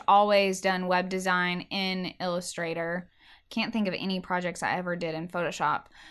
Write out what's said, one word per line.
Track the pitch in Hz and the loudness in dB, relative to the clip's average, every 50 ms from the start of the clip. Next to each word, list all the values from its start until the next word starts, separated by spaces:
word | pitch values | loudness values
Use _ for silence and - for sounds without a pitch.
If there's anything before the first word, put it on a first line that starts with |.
| - - | 4 6
always | 202 202 208 208 208 202 196 196 190 185 | 8 8 8 8 6 6 4 4 2 0
done | - 190 185 185 185 180 | 0 0 0 0 0 2
web | 180 180 185 185 | 2 2 2 0
design | 190 185 185 185 180 180 180 180 175 180 - - | -2 -2 0 0 2 2 2 0 0 -4 -4 -6
in | - 196 190 190 185 185 185 - - - | -4 -2 -2 -2 -2 -2 -4 -6 -6 -6
Illustrator. | 180 180 175 180 180 - - - 170 165 165 170 165 165 170 175 175 - _ _ _ - - - _ _ | -4 -2 -2 -4 -4 -6 -6 -6 -4 -4 -4 -2 -2 -2 -2 -4 -6 -10 _ _ _ -20 -20 -20 _ _
Can't | - 226 220 - 226 | -4 -4 -4 -2 -2
think | 220 208 190 | 0 0 0
of | 175 | -2
any | - - 190 190 185 | -2 -4 -2 -2 -4
projects | 180 - 185 180 180 175 170 - - | -2 -2 -4 -2 -2 -4 -6 -4 -4
I | 107 123 175 | -2 -2 -2
ever | 180 180 175 | -2 -4 -4
did | 175 170 165 160 | -4 -4 -6 -4
in | 160 165 175 | -6 -8 -6
Photoshop. | - 175 170 147 - - 160 147 147 - - - - - - - | -4 -4 -4 -4 -2 -2 0 0 0 -2 -4 -10 -20 -20 -20 -20